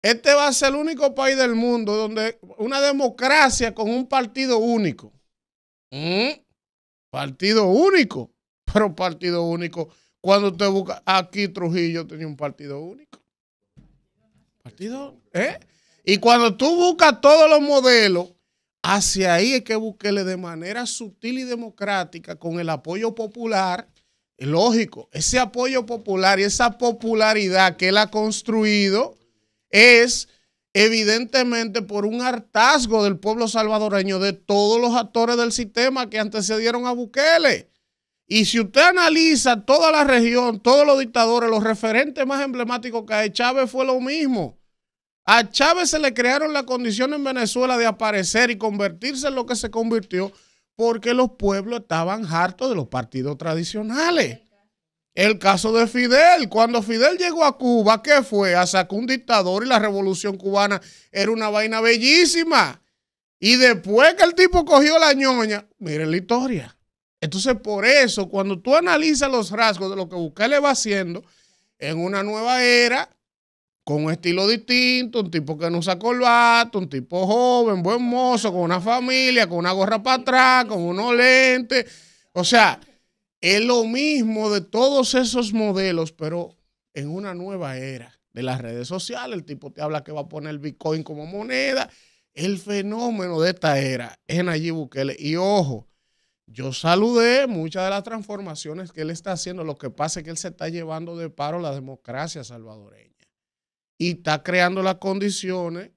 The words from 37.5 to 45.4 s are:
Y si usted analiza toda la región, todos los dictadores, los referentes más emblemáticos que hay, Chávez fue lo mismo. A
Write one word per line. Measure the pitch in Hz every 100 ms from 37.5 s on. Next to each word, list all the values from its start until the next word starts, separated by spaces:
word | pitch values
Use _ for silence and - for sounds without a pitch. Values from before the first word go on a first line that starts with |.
| - - _ _ _ _ _ _
Y | 214 208
si | 233
usted | 208 269
analiza | 339 359 339 320 320 285 262 233 -
toda | 294 330
la | 311
región, | 285 254 233 240 247 214
todos | 240 277 294
los | 269
dictadores, | 254 240 226 240 233
los | 220
referentes | 214 220 220 220 294 277 262
más | 277
emblemáticos | 277 247 240 247 240 233 214
que | 214
hay, | 214
Chávez | 214 240 269 262
fue | 254 262
lo | 254
mismo. | 254 311 285 233 143 - _ _ _ _ _ _ -
A | 226